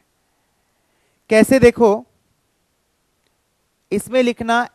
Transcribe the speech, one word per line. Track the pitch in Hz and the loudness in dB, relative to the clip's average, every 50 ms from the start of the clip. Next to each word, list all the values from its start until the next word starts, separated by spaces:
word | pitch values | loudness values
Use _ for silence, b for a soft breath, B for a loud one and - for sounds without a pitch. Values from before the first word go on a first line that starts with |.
| _ _ _ _ _ _ _ _ _ _ _ _ _ _ _ _ _ _ _ _ _ _ _ _ _ - | _ _ _ _ _ _ _ _ _ _ _ _ _ _ _ _ _ _ _ _ _ _ _ _ _ 0
कैसे | 220 220 220 - 262 269 | 2 2 2 2 2 4
देखो, | 233 240 233 - 233 214 202 220 247 _ _ _ _ _ _ _ _ _ _ _ _ _ _ _ _ _ _ _ _ _ _ _ _ _ _ _ _ _ _ _ _ _ _ _ _ - | 4 2 2 4 0 0 0 -2 -6 _ _ _ _ _ _ _ _ _ _ _ _ _ _ _ _ _ _ _ _ _ _ _ _ _ _ _ _ _ _ _ _ _ _ _ _ -8
इसमें | 185 208 - - 226 262 254 | -8 -8 -8 -4 -2 -2 -2
लिखना | 240 233 - 233 226 233 233 247 - | -2 -4 -6 -6 -4 -4 -4 -4 -6